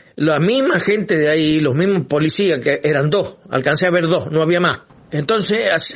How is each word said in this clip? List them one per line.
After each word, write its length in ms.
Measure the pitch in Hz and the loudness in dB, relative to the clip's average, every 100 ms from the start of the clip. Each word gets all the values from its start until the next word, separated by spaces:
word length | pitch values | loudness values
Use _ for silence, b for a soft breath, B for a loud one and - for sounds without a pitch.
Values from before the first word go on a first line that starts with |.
| B - | B -2
La 240 | 151 147 | 0 2
misma 400 | 175 262 269 240 | 2 2 2 0
gente 380 | - 214 175 160 | 0 -2 0 0
de 120 | 147 | 2
ahí, 300 | 160 156 156 | 2 2 2
los 160 | 143 135 | 0 0
mismos 300 | 190 190 131 | 0 0 0
policías, 520 | 147 156 - 196 143 | 0 0 0 0 0
que 200 | 139 143 | 0 0
eran 280 | 151 143 151 | 0 0 0
dos, 280 | 202 - - - | 0 -2 -8 -6
alcancé 360 | 131 143 151 180 | -4 -2 0 0
a 60 | |
ver 160 | 175 165 | 0 0
dos, 240 | 170 151 | -2 0
no 100 | 156 | 0
había 200 | 160 175 | 2 2
más. 180 | 175 123 - - - | 0 -2 -10 -20 -8
Entonces, 560 | 151 143 220 175 214 214 | -6 -2 -2 0 -2 0
así, 220 | 165 - | 0 -2